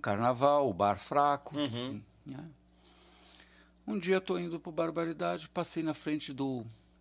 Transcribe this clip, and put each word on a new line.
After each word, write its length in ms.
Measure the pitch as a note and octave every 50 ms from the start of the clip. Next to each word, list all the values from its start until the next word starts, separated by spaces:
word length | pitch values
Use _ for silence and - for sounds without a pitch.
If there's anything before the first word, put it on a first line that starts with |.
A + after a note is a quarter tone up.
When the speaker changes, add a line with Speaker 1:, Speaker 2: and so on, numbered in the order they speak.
Speaker 1:
carnaval, 680 | - - G2+ G2+ A#2 B2 B2+ A#2 C3+ C#3+ D3 D3 C#3+ B2+
o 60 | F#2+
bar 240 | E2+ G2+ G2+ G2+ G2
fraco. 580 | - - C#3 C#3+ C#3+ C#3+ C#3+ C#3+ - - C#3+
Speaker 2:
Uhum. 460 | D3 D3 C3+ A2+ A#2+ B2 C3+ G#2+ G#2 G#2+ - _ _ -
Speaker 1:
Né? 180 | C#3+ C3+ C3+ D#3+ E3 C#3+ _ _ _ _ _ _ - - - - - - - - - - - - - - - - _ _ _ -
Um 120 | - G#3+ G3+
dia 220 | E3 F3+ F#3+ F#3
tô 180 | F#3 - F#3 F3
indo 200 | F3 E3+ E3 E3
pro 140 | - F3+ D#3+
Barbaridade, 760 | D#3+ E3 E3 D#3 E3 E3+ E3 E3 D3+ F3 E3+ F3 F3 D#3 -
passei 340 | - F3+ E3+ - - E3 D#3+
na 120 | D#3 D3
frente 380 | - - D#3 D3+ D3+ - - C#3
do 320 | C3 C#3 C3+ C3 B2 A2 A2+ A2 - _ _ _ _